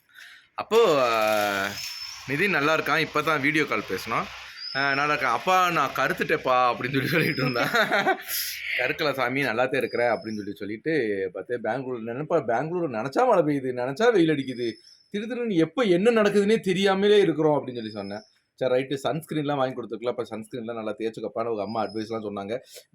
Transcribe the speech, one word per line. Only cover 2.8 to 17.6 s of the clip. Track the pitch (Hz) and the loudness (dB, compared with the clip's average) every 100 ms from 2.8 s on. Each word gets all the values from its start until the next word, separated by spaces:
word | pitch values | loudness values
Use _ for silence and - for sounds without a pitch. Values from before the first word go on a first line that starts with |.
| 131 156 | 2 0
இப்ப | 151 196 | 0 -2
தான் | 160 151 | 0 0
வீடியோ | 139 151 | 2 0
கால் | 131 110 - | 0 -2 -4
பேசினோம். | 95 113 127 196 - - - - | -6 -4 -4 -6 -10 -16 -16 -8
ஆ, | 135 139 | -2 0
நல்லா | 139 | 0
இருக்கேன். | 147 143 131 | 0 0 0
"அப்பா, | 117 185 185 180 | 0 2 4 4
நான் | 165 131 - | 2 0 0
கருத்துட்டேப்பா" | 139 175 160 156 135 127 123 | 0 0 -2 0 2 4 4
அப்படின்னு | 117 127 | 2 0
சொல்லி | 139 127 | 0 2
சொல்லிட்டு | 165 165 - | 2 2 0
இருந்தான். | 139 120 - | 0 0 0
<laughs> | 233 208 339 381 381 - - - - - - | 2 2 2 2 0 -4 -6 -6 -8 -6 -2
"கருக்கல | 127 151 151 | -2 0 -2
சாமி, | 135 123 135 | 0 0 0
நல்லாத்தே | 131 110 127 135 | 0 2 0 0
இருக்கிற" | 113 117 120 | 0 2 2
அப்படின்னு | 104 110 107 | 2 -2 -8
சொல்லி | 101 | -8
சொல்லிட்டு | - 101 110 156 156 110 98 95 | -8 -8 -6 -2 0 0 -2 -4
பார்த்து, | 113 113 123 | -6 -8 -6
"பெங்களூர் | 110 127 127 120 | -4 -4 -4 -8
நினைப்பா, | 113 123 156 165 | -8 -8 -2 -2
பெங்களூர் | 117 113 156 180 165 | 0 -2 -2 -4 -4
நினைச்சா | 110 135 - 262 | -4 -2 2 4
மழை | 190 | 4
பெய்யுது, | 151 143 127 | 4 0 -2
நினைச்சா | 123 123 139 233 | -4 -4 0 4
வெயில் | 208 160 | 4 4
அடிக்குது, | 139 131 120 117 104 _ _ _ | 2 -2 -4 -4 -6 _ _ _
திரு | 202 220 | -8 -6
திருன்னு | 240 233 | -4 0
எப்ப | 170 160 - | 2 2 2
என்ன | 220 175 220 | 4 4 4
நடக்குதுன்னே | 226 208 196 202 220 | 4 4 4 4 2
தெரியாமலே | 190 185 196 190 208 208 | 2 2 2 4 6 6
இருக்கிறோம்" | 170 147 156 143 | 6 4 4 2